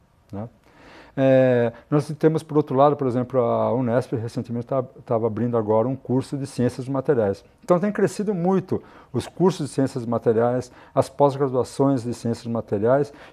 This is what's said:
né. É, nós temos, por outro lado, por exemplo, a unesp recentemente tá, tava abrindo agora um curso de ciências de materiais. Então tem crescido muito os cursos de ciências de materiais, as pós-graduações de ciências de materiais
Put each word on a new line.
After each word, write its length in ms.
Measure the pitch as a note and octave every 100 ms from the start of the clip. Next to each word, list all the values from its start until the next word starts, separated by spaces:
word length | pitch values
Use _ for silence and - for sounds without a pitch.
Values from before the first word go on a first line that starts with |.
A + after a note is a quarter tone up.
| _ _ _
né. 180 | G2 A2+ - _ _ - - - -
É, 560 | C3+ C3 C3 B2 A#2 - -
nós 200 | D3 C#3 D3+
temos, 240 | D#3+ D#3+
por 160 | - D3+
outro 180 | D3+ C3
lado, 200 | C#3+ D3
por 100 | C3+
exemplo, 340 | A#2+ A#2+ C3
a 320 | A#2 A2+ A2
unesp 420 | A#2 B2 A#2+ D#3
recentemente 520 | B2+ A2+ - A2+ A#2+ A#2
tá, 180 | C3+ B2+ - -
tava 220 | A#2 A2+
abrindo 280 | G#2 A#2+ A#2
agora 320 | G#2+ A2 A#2
um 80 | C3
curso 400 | - B2+ - C#3+
de 120 | C3+
ciências 380 | - B2 - B2+
de 60 |
materiais. 540 | C3+ C3 C3+ G2+ G2 _ _
Então 160 | - F3+
tem 120 | G3+
crescido 420 | G3+ F#3+ - G3+
muito 480 | G3 F3 F#3+ F#3 G2+ - - -
os 140 | B2 -
cursos 400 | - F3+ - C#3+
de 80 | -
ciências 280 | C3+ C3
de 60 | A#2
materiais, 600 | A#2 - A2 A#2 B2+ - - -
as 160 | - -
pós-graduações 920 | - C#3+ C3 C#3 B2+ A2+ - C#3 C3+
de 140 | A#2 A2+
ciências 280 | A#2 A2+
de 60 | A#2
materiais 640 | A#2 - G#2 A2 C3+ C#3+ - -